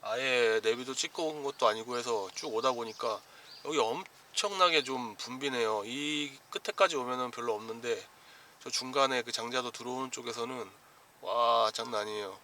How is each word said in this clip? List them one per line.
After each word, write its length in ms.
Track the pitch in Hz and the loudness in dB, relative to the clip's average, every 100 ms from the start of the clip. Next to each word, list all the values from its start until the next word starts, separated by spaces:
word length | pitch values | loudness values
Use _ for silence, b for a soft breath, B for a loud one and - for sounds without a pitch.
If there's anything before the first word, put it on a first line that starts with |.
아예 560 | 104 117 131 123 117 110 | -2 0 2 4 6 6
내비도 320 | 107 120 127 131 | 2 0 -2 -4
찍고 320 | - - 156 | -4 -2 -4
온 160 | 151 | -2
것도 240 | 139 - 120 | -6 2 2
아니고 280 | 107 110 120 | 2 -4 -4
해서 320 | 120 113 95 | 0 -2 -2
쭉 220 | - 156 110 | -8 -4 0
오다 160 | 131 | 2
보니까 500 | 120 113 107 117 104 - B B B - | 0 -4 -4 -4 -4 -8 B B B -2
여기 120 | 151 | 2
엄청나게 1040 | 113 143 196 - - - 208 196 180 160 | 2 0 -6 -18 -8 -4 -2 4 6 6
좀 320 | 127 131 120 104 | 2 -4 -4 -8
붐비네요. 680 | - 127 139 127 110 107 104 | -10 -4 -2 2 2 2 -2
이 500 | 127 147 151 147 135 - | -4 -2 -2 -4 -8 -12
끝에까지 460 | 190 - - 190 151 | -8 -6 2 4 4
오면은 340 | 123 127 127 | -2 -2 -4
별로 240 | 117 120 | -4 -2
없는데, 500 | 107 113 117 117 110 - B B B B B | -2 -4 -8 -4 -4 -4 B B B B B
저 60 | 127 | -6
중간에 520 | - 131 135 135 127 | -6 -2 2 4 2
그 100 | 117 | -2
장자도 400 | 117 117 127 123 | -4 -2 -2 -4
들어오는 380 | - 117 127 131 | -6 -6 -4 -6
쪽에서는, 580 | - 120 117 120 127 98 - B B B - | -6 -8 -6 -6 -6 -10 -14 B B B -12
와, 480 | - 113 120 117 110 | -2 4 6 6 4
장난 280 | - 117 113 | 2 -2 -2
아니에요. 360 | 107 107 101 95 | -2 -4 -6 -8